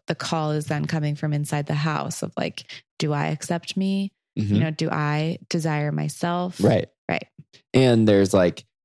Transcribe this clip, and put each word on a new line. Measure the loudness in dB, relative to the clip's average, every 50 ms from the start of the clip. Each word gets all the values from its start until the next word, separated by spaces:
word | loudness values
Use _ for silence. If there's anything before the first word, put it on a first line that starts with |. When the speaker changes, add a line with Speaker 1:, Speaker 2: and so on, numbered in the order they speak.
| _
Speaker 1:
the | -6 -6
call | -6 -4 -4 -2 -2 0 0
is | -2 -2 -2
then | -2 -4 -4 -2
coming | -2 -2 -2 -2 -2 -4
from | -2 -2 -2
inside | -2 -2 -2 -2 -4 -4 -2
the | -2 -2
house | -2 -2 -2 -2 -2 -4 -4 -6 -6
of, | -8 -6 -4
like, | -4 -4 -4 -6 -10 -16 -16 -20 -20 _ _ _ -6
"Do | -4 -2 -2
I | 0 -2 -2
accept | -2 -4 -4 -4 -4 -4 -6 -6 -4
me? | -2 -2 0 0 -2 -4 -6 _ _ _ _ -6 -4
Speaker 2:
Mm-hmm. | -2 2 2
Speaker 1:
You | 2
know, | 2 0
do | -2 -2 -4 -2
I | -2 -2 -2 0 0 0 -2 -2 -4 -6 -8 -6
desire | -4 -4 -2 -2 -2 -2 -2 -2
myself?" | -2 -2 -4 -4 -4 -4 -4 -2 -2 -2 -4 -4 -4 0
Speaker 2:
Right. | 2 4 4 2 0 -4 _ _ _ -4
Speaker 1:
Right. | -4 -4 -6 _ _ -20 -20 _ _ -20 _ _ 2
Speaker 2:
And | 4 6 6 6 6 6
there's, | 6 6 6 6 6
like, | 4 4 4 4 2 -2 -14 _ _ _